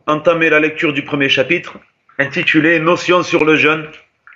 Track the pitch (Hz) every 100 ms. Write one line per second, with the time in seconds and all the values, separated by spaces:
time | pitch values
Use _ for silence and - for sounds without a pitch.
0 | - 151 175 170 160 151 156 151 165 139
1 | 139 139 139 - 127 175 - - _ _
2 | _ - 139 175 170 - 160 165 160 170
3 | - 180 160 170 151 151 147 160 156 -
4 | _ _ -